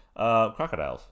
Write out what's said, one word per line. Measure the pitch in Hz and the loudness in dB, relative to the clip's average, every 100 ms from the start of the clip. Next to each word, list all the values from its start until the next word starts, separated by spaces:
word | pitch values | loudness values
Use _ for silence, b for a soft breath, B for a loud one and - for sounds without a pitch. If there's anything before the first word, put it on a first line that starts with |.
| b - | b -4
Uh, | 113 113 110 | 2 4 2
crocodiles. | - 160 - 71 62 - | 0 -6 -4 -6 -8 -14